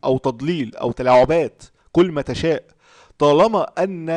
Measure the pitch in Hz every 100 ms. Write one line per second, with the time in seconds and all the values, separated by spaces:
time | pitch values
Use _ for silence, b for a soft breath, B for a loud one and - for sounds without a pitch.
0 | 131 131 135 117 143 175 113 - 120 -
1 | 127 127 139 165 139 - - _ _ 165
2 | 180 151 135 - 165 151 - _ b b
3 | b b 147 147 220 214 - - 190 180
4 | 160